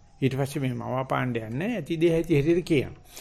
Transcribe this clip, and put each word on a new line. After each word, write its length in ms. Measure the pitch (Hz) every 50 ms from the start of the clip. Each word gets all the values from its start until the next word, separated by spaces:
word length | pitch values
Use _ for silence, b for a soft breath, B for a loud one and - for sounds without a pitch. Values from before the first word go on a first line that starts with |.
| - - - -
ඊට 140 | 139 131 135
පස්සේ 260 | 131 139 135 - 156
මේ 140 | 131 127 123
මවාපාණ්ඩ 640 | 117 110 117 120 131 131 131 139 135 127 127 120 113
යන්නේ 180 | 110 110 113
නෑ. 140 | 131 175 233 247
ඇති 220 | 196 143 - 170
දේ 160 | 160 165 175 165
ඇති 200 | 165 170 165 165
හැටියට 300 | 143 139 160 170 180 156
කියනවා. 380 | - 165 131 107 87 - - B B B B